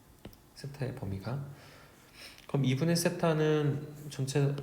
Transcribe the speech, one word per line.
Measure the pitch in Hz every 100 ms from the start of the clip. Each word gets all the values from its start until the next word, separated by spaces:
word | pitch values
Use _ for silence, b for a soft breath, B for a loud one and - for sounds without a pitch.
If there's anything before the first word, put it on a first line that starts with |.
| - - - - - -
세타의 | 139 - 123 -
범위가. | 95 98 110 139 - B B B B B B B B B -
그럼 | 143 127
이분의 | 131 165 170
세타는 | 175 175 170 156 156 151 147 - - - -
전체 | - 131 147 139 143